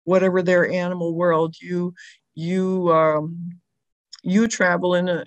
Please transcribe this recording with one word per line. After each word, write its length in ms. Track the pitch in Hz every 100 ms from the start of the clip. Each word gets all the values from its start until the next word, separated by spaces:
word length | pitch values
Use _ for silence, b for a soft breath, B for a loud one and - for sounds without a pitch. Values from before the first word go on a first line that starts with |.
whatever 380 | 165 185 185 185
their 280 | 180 180 165
animal 440 | 180 180 180 170 165
world. 400 | 175 160 160 160
You, 320 | 175 175 175 175 B B _ -
you, 560 | 165 185 185 185 175
um, 600 | 160 156 151 156 170 175 175 _ _ _ _ _ -
you 240 | - 196 226
travel 480 | - 185 175 180 180
in 120 | 180
a, 160 | 165